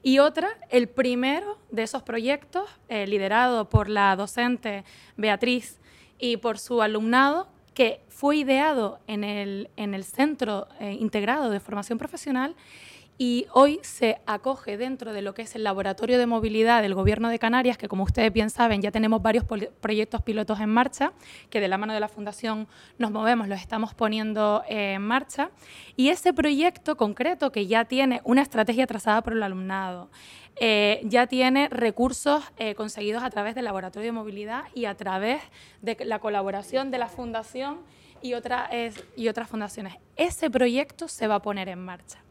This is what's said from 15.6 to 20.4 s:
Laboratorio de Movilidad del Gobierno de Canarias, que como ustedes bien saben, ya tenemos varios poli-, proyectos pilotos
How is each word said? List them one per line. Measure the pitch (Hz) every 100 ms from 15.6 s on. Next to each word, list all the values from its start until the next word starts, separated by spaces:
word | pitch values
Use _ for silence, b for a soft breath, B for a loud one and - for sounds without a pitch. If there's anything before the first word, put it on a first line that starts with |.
Laboratorio | 214 190 196 196 240 247
de | 240
Movilidad | 233 220 220 226 233
del | 208
Gobierno | 185 190 214 233
de | 226
Canarias, | 226 247 247
que | 233 208
como | 190
ustedes | 190 - 220
bien | 220 214
saben, | - 233 202
ya | 202
tenemos | 214 220 220
varios | 220 226
poli-, | - 214 214 _
proyectos | 208 214 220 233
pilotos | - 220